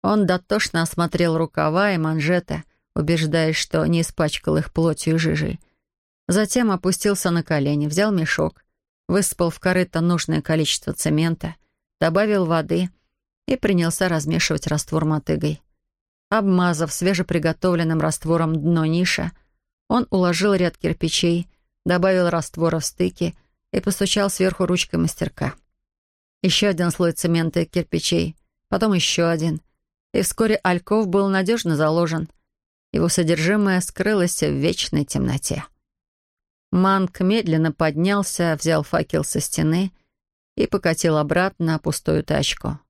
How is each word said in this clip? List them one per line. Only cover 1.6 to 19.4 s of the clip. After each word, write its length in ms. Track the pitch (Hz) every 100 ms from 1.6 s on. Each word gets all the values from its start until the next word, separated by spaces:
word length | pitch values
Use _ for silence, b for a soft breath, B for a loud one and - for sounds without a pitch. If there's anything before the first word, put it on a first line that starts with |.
| 156 165 208
и 60 | 180
манжеты, 640 | 160 160 147 180 - 151 - _ _
убеждаясь, 600 | - 151 165 156 165 160 160
что 280 | - 160
не 160 | 160 170
испачкал 540 | 165 - 156 - - 156
их 140 | -
плотью 440 | - 165 156 -
и 20 | 165
жижей. 420 | 160 151 151 - _ _ _ _ _ _ -
Затем 440 | 196 214 247 226
опустился 580 | 185 185 185 208 196 180
на 120 | 170
колени, 440 | 165 156 139 147 147
взял 240 | 160 214
мешок, 520 | 190 160 - 156 _ _ _ _ _ -
высыпал 420 | 180 - - 170
в 100 | -
корыто 400 | 185 185 180 -
нужное 420 | 170 175 - 156
количество 520 | - 160 151 - -
цемента, 640 | - 156 151 165 165 160 - _ _ _ _
добавил 460 | 160 175 214 202
воды 440 | 170 165 151 170 180 _ _ _ _ _ -
и 100 | 262
принялся 500 | - 180 170 - 185
размешивать 600 | 160 147 165 - 156 -
раствор 380 | 151 - 156
мотыгой. 560 | 156 156 - - 151 151 _ _ _ _ _ _ _
Обмазав 640 | 220 196 180 180 156 160
свежеприготовленным 1080 | - 175 180 180 165 160 156 185 175 165 160
раствором 560 | 156 156 156 165 160
дно 300 | 160 156 170
ниши, 460 | 156 165 180 - 170 -